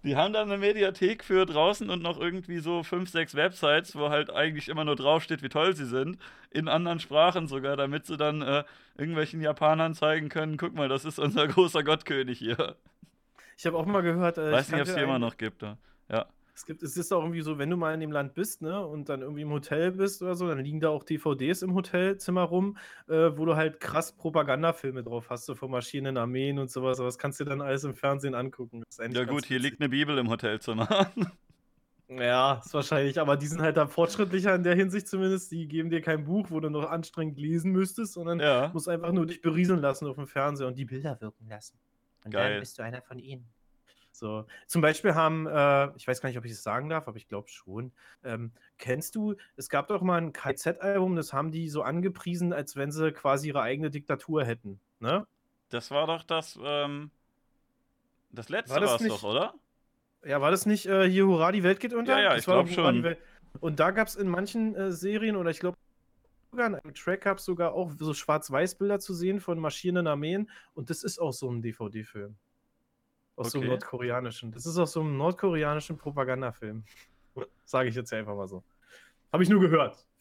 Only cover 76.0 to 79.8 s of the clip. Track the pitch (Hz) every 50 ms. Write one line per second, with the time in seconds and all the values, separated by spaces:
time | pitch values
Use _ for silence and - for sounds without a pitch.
76 | - 147 143 143 135 127 127 131 135 120 113 - 117 107 107 110 110 - - -
77 | - _ _ _ _ _ _ - - - _ _ _ - - 127 127 123 113 127
78 | 113 - 120 110 107 107 104 101 98 92 98 90 - _ _ _ _ _ - -
79 | - _ _ _ _ _ - 165 180 175 208 202 185 170 160 160